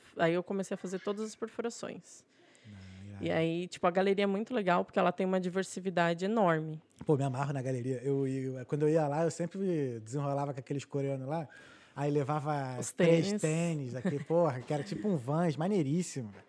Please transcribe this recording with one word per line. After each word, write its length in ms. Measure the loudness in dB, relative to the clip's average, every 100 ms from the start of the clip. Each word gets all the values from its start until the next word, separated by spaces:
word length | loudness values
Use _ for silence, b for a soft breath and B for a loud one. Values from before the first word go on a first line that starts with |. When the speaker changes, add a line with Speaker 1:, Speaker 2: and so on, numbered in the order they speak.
| -10 0
Speaker 1:
Aí 160 | 2
eu 100 | 2
comecei 320 | 0 -4 -4 -6
a 20 |
fazer 220 | -6 -6
todas 220 | -6 -4
as 120 | -6
perfurações. 920 | -8 -8 -6 -8 -8 -10 -10 -16 -20 _ B B B -20
Speaker 2:
Ah, 40 | -18 -18 -16 -14
irado. 160 | -6
Speaker 1:
E 80 | -2
aí, 360 | 2 2 0 -4
tipo, 180 | 0 2
a 40 |
galeria 340 | 4 4 4 2
é 20 |
muito 260 | 0 -2
legal, 300 | 0 2 2
porque 160 | 2 2
ela 140 | 2
tem 120 | 2 0
uma 140 | 0
diversidade 840 | 0 -2 -4 -4 -2 2 2 2 0
enorme. 560 | 4 4 4 0 -8 -12 -4 2
Speaker 2:
Pô, 100 | 2
me 80 |
amarro 300 | 2 -2 -2
na 80 | -2
galeria. 400 | -2 -2 -2 -2
Eu, 240 | 0 0 0
eu, 380 | -2 -4 -6 -4
quando 160 | 0
eu 80 | 4
ia 180 | 4 2
lá, 160 | 2
eu 80 | 0
sempre 720 | 0 -4 -2 0 0 0 -4
desenrolava 520 | -6 -2 0 0 -2
com 60 | -4
aqueles 240 | -4 -6
coreanos 460 | -4 -2 -2 -2 -4
lá. 180 | -4 -4 B B B B
Aí 160 | -4 0
levava 680 | 2 2 0 0 -2 -4 -6
Speaker 1:
Os 140 | -6
Speaker 2:
três 320 | 4 6 6 4
Speaker 1:
tênis. 140 | 0
Speaker 2:
tênis 540 | 0 2 0 -2 -4 -4
aqui, 280 | -2 -2
porra, 380 | 2 4 4 0
que 120 | -2
era 80 | -4
tipo 280 | -2 -4 0
um 80 | 0
Vans, 400 | 0 2 2 0
maneiríssimo. 720 | 0 2 2 0 -2 -6 -8 -12